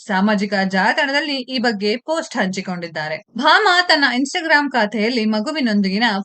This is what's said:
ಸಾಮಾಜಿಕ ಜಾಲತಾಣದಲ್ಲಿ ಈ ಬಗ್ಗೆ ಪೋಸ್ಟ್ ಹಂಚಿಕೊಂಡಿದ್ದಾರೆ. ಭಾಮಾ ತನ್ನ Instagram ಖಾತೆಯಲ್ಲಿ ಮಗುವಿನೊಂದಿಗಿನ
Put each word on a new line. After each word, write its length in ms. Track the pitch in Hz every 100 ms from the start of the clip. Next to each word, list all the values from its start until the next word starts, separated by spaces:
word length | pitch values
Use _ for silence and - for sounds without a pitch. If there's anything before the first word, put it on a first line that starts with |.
| -
ಸಾಮಾಜಿಕ 480 | 185 208 202 202 202 190
ಜಾಲತಾಣದಲ್ಲಿ 680 | 190 208 311 277 285 302 269
ಈ 220 | 254 262
ಬಗ್ಗೆ 380 | 233 202 208 247
ಪೋಸ್ಟ್ 400 | - 330 - 226
ಹಂಚಿಕೊಂಡಿದ್ದಾರೆ. 880 | 190 190 185 175 170 156 156 156 - 220
ಭಾಮಾ 440 | 302 359 415 359
ತನ್ನ 220 | 359 311 269 247
Instagram 560 | 277 359 320 294 285
ಖಾತೆಯಲ್ಲಿ 520 | 247 208 220 214 247
ಮಗುವಿನೊಂದಿಗಿನ 800 | 214 214 214 311 240 208 190 196 240 294